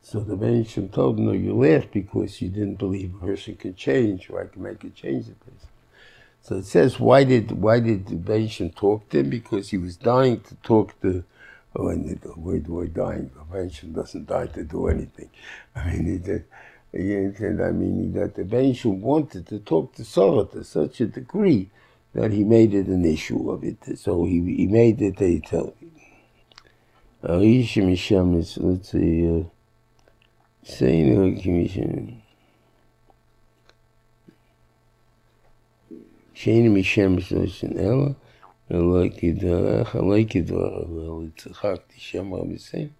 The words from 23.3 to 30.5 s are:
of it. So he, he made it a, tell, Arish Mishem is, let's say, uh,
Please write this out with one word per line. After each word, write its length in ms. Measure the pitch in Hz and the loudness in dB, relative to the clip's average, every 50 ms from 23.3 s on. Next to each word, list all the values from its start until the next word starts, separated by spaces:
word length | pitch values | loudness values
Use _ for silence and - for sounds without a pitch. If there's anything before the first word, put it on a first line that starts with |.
| - - - - | -4 -4 -4 -4
of 120 | - - | -6 -6
it. 360 | - - 110 - - - - - | -6 -8 -8 -8 -10 -12 -12 -6
So 260 | - 98 95 87 85 | -4 -2 0 0 0
he, 160 | 87 87 85 87 90 - | 0 0 0 0 0 0
he 100 | - 95 92 | 0 0 4
made 340 | 104 117 117 117 104 - | 6 6 6 6 6 4
it 180 | 104 98 92 - | 0 -2 0 2
a, 180 | 101 90 85 78 | 2 2 2 0
tell, 340 | - - - 80 85 80 - _ - - - - _ _ _ _ _ _ _ _ _ _ _ - _ _ _ _ _ _ _ _ _ _ _ _ | -2 -4 -4 -4 -4 -4 -10 _ -20 -20 -20 -20 _ _ _ _ _ _ _ _ _ _ _ -20 _ _ _ _ _ _ _ _ _ _ _ _
Arish 520 | - - 85 90 101 110 117 127 123 110 - | -6 -2 2 4 6 6 6 6 4 2 2
Mishem 640 | 104 98 92 90 90 - - 107 95 90 90 87 85 | 2 2 2 2 0 2 2 2 4 4 4 2 2
is, 180 | 82 - - | 0 -2 -6
let's 320 | - - 90 90 92 92 - | -4 0 0 0 -2 -4 -4
say, 520 | - 92 - 85 82 82 85 85 82 82 | -2 0 2 2 2 2 2 2 0 0
uh, 40 | 82 85 _ _ _ _ _ _ _ _ _ _ _ _ _ _ _ _ _ _ _ _ | -2 -6 _ _ _ _ _ _ _ _ _ _ _ _ _ _ _ _ _ _ _ _